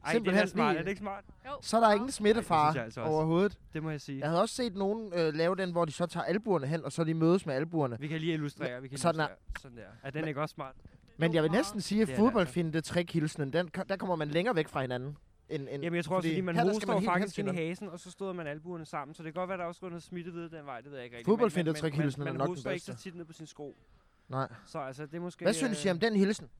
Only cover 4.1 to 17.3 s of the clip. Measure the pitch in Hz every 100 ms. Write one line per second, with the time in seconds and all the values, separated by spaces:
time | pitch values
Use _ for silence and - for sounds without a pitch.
4.1 | 135 147 170 220 - 240 185 196 214 220
5.1 | 175 165 151 165 185 185 170 165 - 175
6.1 | 175 - 185 220 180 135 165 143 - 165
7.1 | 165 160 185 170 131 160 170 139 117 143
8.1 | 160 160 160 147 - 135 123 131 135 170
9.1 | 160 147 90 _ - 139 120 95 113 135
10.1 | 139 156 139 151 - 135 131 - - -
11.1 | - 165 165 156 180 311 214 - 208 214
12.1 | 131 220 226 175 - 165 160 151 175 170
13.1 | 165 151 - 139 156 180 185 - 190 196
14.1 | 170 151 151 202 196 151 156 131 123 131
15.1 | 147 _ _ _ 147 135 139 170 170 170
16.1 | 185 165 160 185 170 170 214 202 214 196
17.1 | 180 202